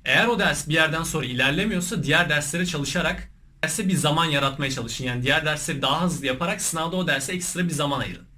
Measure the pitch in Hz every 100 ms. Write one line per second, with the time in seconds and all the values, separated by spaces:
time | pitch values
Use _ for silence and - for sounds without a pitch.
0 | 131 147 226 214 175 147 151 160 156 160
1 | 160 156 123 123 135 160 214 185 175 175
2 | 131 160 165 147 143 175 180 151 139 180
3 | 160 180 - - - - 160 220 190 160
4 | - 165 165 143 139 135 135 131 113 -
5 | 127 123 131 156 151 147 - 139 135 151
6 | 180 135 135 127 175 208 - 160 165 185
7 | 175 135 135 180 - 180 175 143 143 135
8 | 95 87 -